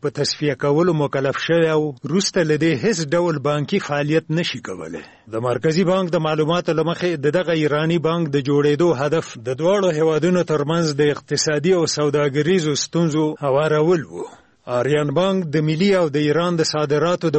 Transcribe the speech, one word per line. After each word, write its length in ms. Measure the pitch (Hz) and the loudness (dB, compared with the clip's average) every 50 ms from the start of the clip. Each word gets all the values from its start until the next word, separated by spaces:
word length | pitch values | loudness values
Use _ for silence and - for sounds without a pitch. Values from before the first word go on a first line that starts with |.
په 80 | - 143 - - | -6 -4 -4 -2
تصفیه 360 | 139 - - - 151 147 131 - | -4 -4 -4 -2 -2 -2 -2 0
کولو 320 | - 143 143 156 175 185 165 151 | 0 2 2 2 2 2 2 0
مکلف 400 | 143 131 - 135 139 139 127 - - | 0 -2 -2 -2 -2 -2 -2 -2 -2
شوی 220 | - 165 170 165 160 | 0 2 2 2 2
او 100 | 156 156 156 151 135 - - | 2 2 0 -2 -4 -8 -6
وروسته 380 | 131 151 202 190 - - 190 | -2 -2 -2 0 0 0 0
له 140 | 170 151 151 147 | 0 2 2 2
دې 100 | 160 165 160 117 110 | 2 0 0 0 0
هیڅ 140 | 214 214 165 160 139 165 | 0 0 -2 -2 -2 0
ډول 240 | 170 175 175 156 143 127 147 | 0 0 0 0 -2 -2 -2
بانکي 300 | 147 147 143 - 202 196 - | -2 -2 -2 -2 -2 -2 -2
فعالیت 440 | - 147 143 143 147 156 160 160 - 156 170 | -2 -2 -2 0 0 0 0 0 0 -2 -2
نشي 220 | 165 - - 120 - - | -2 -4 -6 -8 -10 -12
کولی. 360 | 92 90 80 80 82 78 - - - _ _ 104 | -12 -10 -10 -12 -12 -14 -14 -18 -20 _ _ -10
د 120 | 107 113 120 123 | -6 -4 -2 -2
مرکزي 360 | 120 123 131 160 156 175 190 165 | -2 0 0 0 0 2 2 2
بانک 180 | 185 190 190 170 | 0 0 0 0
د 140 | 165 175 156 | -2 -2 0
معلوماتو 460 | 156 156 151 156 147 170 175 170 180 | 0 0 0 0 0 0 -2 -2 -2
له 160 | 160 156 156 160 | 0 0 0 -2
مخې 300 | 170 - 175 180 170 147 131 | -2 -2 -4 -4 -2 -2 0
د 120 | 151 143 185 | 0 0 0
دغه 140 | 175 160 | 0 0
ایراني 460 | 170 160 151 143 147 151 160 160 170 170 143 160 | 0 0 0 0 0 0 0 0 0 0 0 0
بانک 260 | 170 170 170 147 139 | 0 -2 -2 -2 -2
د 20 | 143 131 139 | -2 0 2
جوړېدو 400 | 143 143 143 147 147 143 170 175 160 120 143 | 2 2 2 2 2 2 2 2 2 0 -2
هدف 220 | 147 151 165 - - - 123 | -2 -2 -2 -2 -4 -10 -10
د 100 | 110 123 131 127 | -8 -8 -4 -2
دواړو 340 | 160 180 202 208 190 180 156 151 | 0 0 2 2 2 0 0 2
هیوادونو 480 | 160 160 156 151 147 180 180 180 165 - | 2 2 2 2 2 2 2 2 0 0
ترمنځ 340 | 156 147 143 143 165 170 170 156 143 139 | 0 -2 0 0 0 0 0 0 0 2
د 160 | 151 147 139 | 2 2 0
اقتصادي 560 | - - - 147 139 - 156 151 147 143 185 190 | -2 -4 -6 -4 -2 -2 0 0 0 2 2 2
او 120 | 175 160 | 2 2
سوداګریزو 880 | 131 - 151 151 147 139 147 147 147 131 147 147 160 190 185 151 156 143 131 - | 0 0 0 0 0 2 0 0 0 0 0 2 2 2 2 2 0 -2 -4 -4
ستونزو 500 | - - 170 170 160 143 156 156 151 151 - 147 | -2 -2 0 0 2 2 0 0 0 -2 -2 -2
هوارول 580 | 139 131 139 156 156 151 151 156 170 185 165 117 | 0 2 2 2 2 2 2 4 2 2 2 0
و. 260 | 80 82 87 - - - - _ _ _ _ _ 131 | -4 -10 -12 -12 -12 -14 -20 _ _ _ _ _ -4
آریان 400 | 123 123 120 135 147 147 151 143 135 | -2 0 0 2 2 0 0 0 0
بانک 300 | 165 185 196 196 190 180 151 | 0 0 0 0 -2 -2 -2
د 100 | 139 160 151 | -2 0 0
ملي 200 | 156 160 156 190 202 190 185 | 0 0 2 2 2 4 2
او 100 | 175 151 135 | 2 2 0
د 20 | 151 151 | 0 2
ایران 320 | 147 147 160 175 180 175 | 2 2 2 0 0 0
د 100 | 160 156 - | 0 0 0
صادراتو 600 | - 151 151 139 147 147 151 170 180 170 175 160 | 0 -2 0 0 0 0 2 0 0 0 0 0
د 40 | 147 | 0